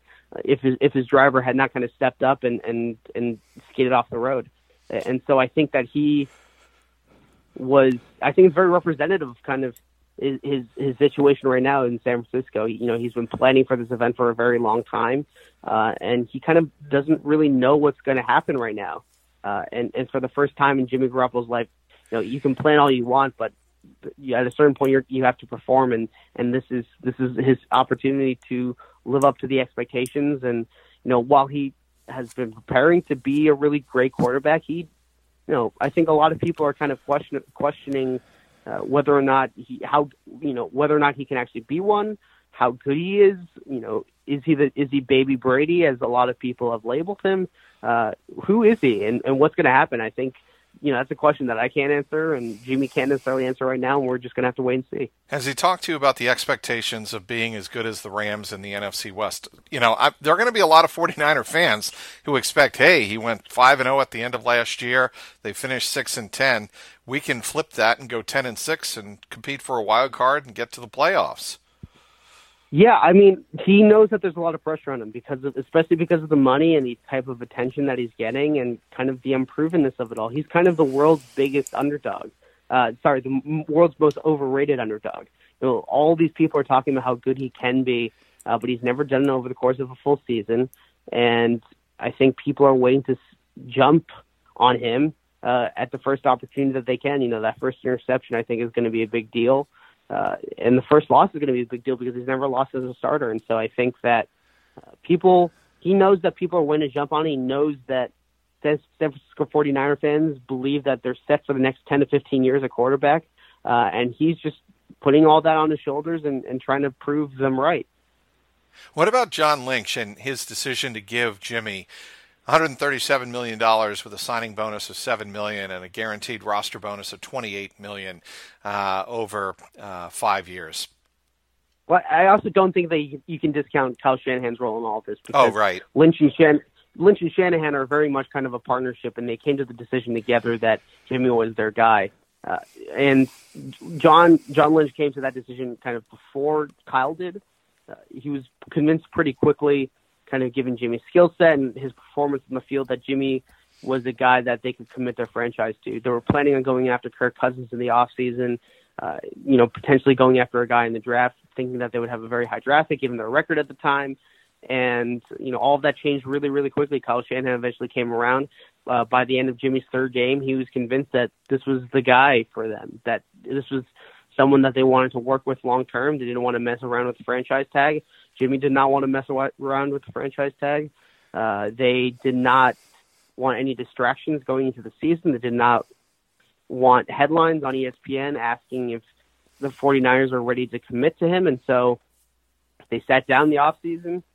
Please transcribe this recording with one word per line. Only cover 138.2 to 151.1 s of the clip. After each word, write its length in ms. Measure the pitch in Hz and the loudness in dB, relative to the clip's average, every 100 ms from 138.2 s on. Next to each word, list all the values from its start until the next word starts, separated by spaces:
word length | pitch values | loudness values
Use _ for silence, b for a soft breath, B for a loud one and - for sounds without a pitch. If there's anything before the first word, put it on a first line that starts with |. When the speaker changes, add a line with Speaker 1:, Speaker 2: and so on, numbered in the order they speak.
| 135 | -4
Speaker 1:
kind 160 | 147 131 | -6 -8
of 80 | |
a 40 | 120 | -8
partnership, 600 | - 127 127 117 123 117 | -4 -4 -4 -8 -10 -8
and 100 | 120 | -8
they 80 | 113 | -6
came 220 | 147 139 | -4 -4
to 60 | |
the 100 | 127 | -4
decision 400 | 117 117 127 117 | -10 -6 -6 -4
together 420 | 117 110 117 117 117 | -6 0 0 0 -2
that 220 | 113 107 - _ _ | 0 -2 -4 _ _
Jimmy 220 | 131 127 | -2 0
was 240 | 117 110 | 2 0
their 160 | 113 107 | -2 -4
guy. 400 | 107 113 107 98 - _ _ | 2 2 4 0 -8 _ _
Uh, 160 | - - - - - | -10 -8 -10 -18 -12
and 340 | 87 139 135 127 - _ 147 135 - - 165 | 0 4 4 2 -2 _ -20 -18 -18 -16 0
John, 420 | 170 156 170 160 - | 6 8 10 8 4
John 240 | 139 151 | 2 4
Lynch 200 | 160 147 - | 4 2 0
came 160 | 147 | -4
to 80 | 139 | -2
that 140 | 135 | -6
decision 420 | 127 120 127 127 117 | -6 -12 -10 -10 -10
kind 140 | 127 117 | -8 -10
of 120 | - | -10
before 600 | 107 _ 139 143 151 147 - - | -20 _ -6 -2 -2 -4 -10 -4
Kyle 280 | 131 135 | -2 -2
did. 280 | 165 180 196 - _ _ _ _ | -4 -10 -12 -20 _ _ _ _
Uh, 60 | - _ | -20 _
he 180 | 131 139 | -14 -10
was 120 | 139 131 _ - | -10 -10 _ -8
convinced 400 | - 151 160 - | 0 2 0 -2
pretty 220 | - 156 | -2 -2
quickly 560 | 131 151 143 147 143 131 _ _ _ _ | 2 0 2 0 0 -2 _ _ _ _
kind 120 | 135 | -4
of 100 | 127 | -2
given 240 | 131 127 120 | -2 -4 -4
Jimmy's 260 | 120 117 | -4 -6
skill 260 | - | 0